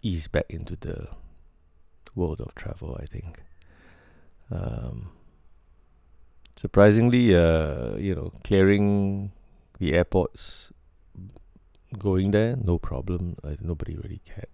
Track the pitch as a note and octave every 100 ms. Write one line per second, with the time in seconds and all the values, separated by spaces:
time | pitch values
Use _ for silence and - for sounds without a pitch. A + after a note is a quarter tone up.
0 | A2+ E2+ D#2 - - E2 - - - -
1 | - - - - - _ _ _ - _
2 | - - E2+ D#2 - - - - - -
3 | - - E2 D#2+ - - - - - -
4 | - - - - - - F2+ A1+ A#1 A1+
5 | F#2 - - _ - - _ _ _ _
6 | _ - - - - - - - G#2 G#2+
7 | A#2+ B2 A#2+ F2+ E2 D#2+ D#2 D2 A#1+ G1+
8 | G2 F2 E2 - - G2 F#2+ G2+ G2+ G2+
9 | G2 G2 G2+ - _ - _ - F2 E2+
10 | F2 F#2+ F2 - - - - - _ _
11 | _ - F#2 - - - _ _ _ G#2+
12 | G2 F#2 F#2+ G#2 A2+ B2+ G#2 E2+ - C2
13 | B1+ F2+ F2 - D2 D2 E2 D#2+ - D#2
14 | - E2+ - - -